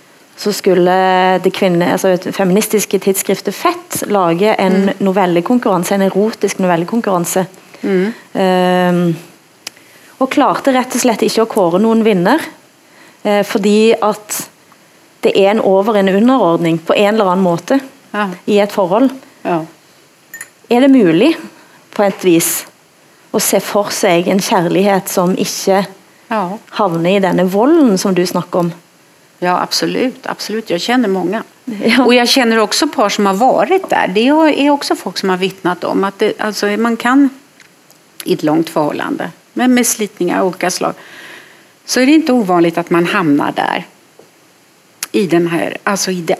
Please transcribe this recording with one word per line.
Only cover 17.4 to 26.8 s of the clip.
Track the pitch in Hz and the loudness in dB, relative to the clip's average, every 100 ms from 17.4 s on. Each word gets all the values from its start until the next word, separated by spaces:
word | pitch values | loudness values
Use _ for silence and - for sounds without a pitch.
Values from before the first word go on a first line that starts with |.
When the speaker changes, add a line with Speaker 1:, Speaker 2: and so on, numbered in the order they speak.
Speaker 1:
måte | 185 170 - 269 - - _ | 0 0 0 -2 -2 -20 _
Speaker 2:
Ja. | 208 202 180 | -6 -6 -6
Speaker 1:
i | - 202 | 0 0
et | 202 | 0
forhold. | 214 180 202 262 269 - _ | -2 0 2 0 -2 -18 _
Speaker 2:
Ja. | 196 170 160 - _ _ _ _ _ - - _ _ | -6 -4 -6 -16 _ _ _ _ _ -20 -20 _ _
Speaker 1:
Er | 240 | 2
det | 277 | 6
mulig | 269 180 160 277 320 - - - - _ | 6 4 4 2 0 -8 -20 -20 -20 _
på | - | -2
et | 202 196 | -2 0
vis | 185 165 165 - - _ _ _ _ _ _ | 2 2 2 -6 -10 _ _ _ _ _ _
å | - | -4
se | - 202 | 0 -2
for | - 208 202 | 0 -4 -2
seg | - 208 170 180 | -2 0 2 2
en | 190 | -2
kjærlighet | - 202 170 170 202 196 190 | 0 0 2 0 2 0 -2
som | - 175 190 | -2 0 0
ikke | 190 - - 190 196 - _ _ _ | -4 -4 0 0 -2 -10 _ _ _
Speaker 2:
Ja. | 220 180 214 - | -6 -6 -8 -12
Speaker 1:
havner | - | -2